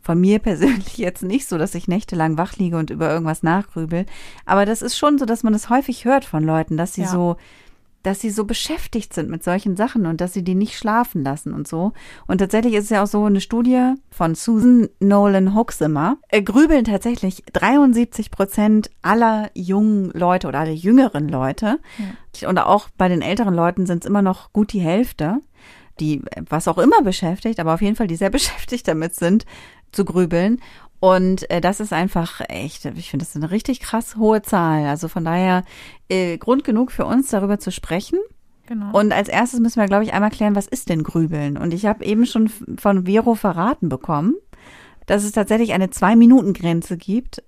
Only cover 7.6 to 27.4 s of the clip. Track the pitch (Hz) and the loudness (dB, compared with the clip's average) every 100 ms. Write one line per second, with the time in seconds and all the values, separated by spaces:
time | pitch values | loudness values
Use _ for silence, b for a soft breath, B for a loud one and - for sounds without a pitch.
7.6 | b b _ _ 190 196 226 208 214 233 | b b _ _ -6 -4 -4 -4 -4 -4
8.6 | - 330 - 226 - - 156 165 - 185 | -6 -8 -6 -8 -6 -8 -8 -6 -2 -2
9.6 | 202 180 233 240 170 160 180 196 180 185 | -2 -2 -2 0 -2 -2 -4 -4 -2 -2
10.6 | 214 - 220 220 240 175 135 147 147 147 | -2 -4 -2 0 -2 -4 -6 -6 -8 -10
11.6 | 147 160 190 B B B - 185 196 220 | -8 -4 -4 B B B -4 0 2 2
12.6 | 240 208 208 214 202 208 208 196 - 226 | 2 0 0 0 2 0 2 0 0 0
13.6 | 240 254 254 269 _ - 165 160 - 220 | 2 2 2 -2 _ -4 -2 -2 0 4
14.6 | 247 247 214 _ 196 202 202 196 190 208 | 6 6 4 _ 4 6 6 4 4 2
15.6 | 240 - 151 151 165 294 _ 214 202 220 | 0 -2 -2 0 0 -2 _ 0 2 4
16.6 | 311 302 226 196 233 240 190 - - - | 6 4 2 0 -2 -2 -4 -6 -6 -2
17.6 | 202 285 277 233 240 - 214 - 196 - | 4 6 6 4 0 -4 -8 -4 -2 2
18.6 | 214 214 208 - - 220 233 220 208 - | 4 2 0 -6 0 2 2 0 -4 -8
19.6 | 180 196 214 208 185 - 175 180 160 139 | -2 2 2 2 -2 0 0 0 -2 -4
20.6 | 160 156 180 254 262 143 147 131 135 - | -4 -2 4 6 6 0 -4 -2 -4 -2
21.6 | 214 285 B B 196 B B - - 180 | -2 -4 B B -10 B B -10 -2 0
22.6 | - 202 - - 185 175 - 202 208 170 | 4 2 0 -2 0 0 -2 -2 0 2
23.6 | 170 180 185 175 - 202 190 185 - - | 0 0 -2 -2 0 0 2 -2 -4 -2
24.6 | 208 202 165 190 247 - 156 240 - b | -2 -2 0 0 -2 -4 -4 -4 -6 b
25.6 | b b b - 156 147 - - - 156 | b b b -6 -4 -4 -6 -14 -6 -4
26.6 | 175 165 233 403 220 185 170 185 | -2 2 4 6 4 -2 -4 -4